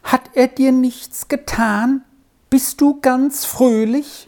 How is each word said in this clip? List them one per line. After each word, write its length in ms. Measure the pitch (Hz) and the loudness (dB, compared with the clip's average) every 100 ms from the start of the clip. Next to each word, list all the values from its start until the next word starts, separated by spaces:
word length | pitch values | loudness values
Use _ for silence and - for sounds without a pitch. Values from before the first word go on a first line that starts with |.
„Hat 260 | - 254 - | -2 -2 -2
er 120 | 277 262 | 0 0
dir 240 | 262 269 | 2 2
nichts 560 | 254 254 240 - - - | 2 0 -4 -16 -14 -8
getan? 760 | 277 - - 226 208 240 269 _ _ _ _ _ | -8 -6 -4 -2 0 0 -2 _ _ _ _ _
Bist 300 | 269 - - | 0 0 0
du 200 | 285 285 | 0 2
ganz 440 | 262 254 277 - | 0 2 -2 -4
fröhlich?“ 840 | - - 254 220 220 262 285 - | -10 0 2 2 0 -2 -4 -18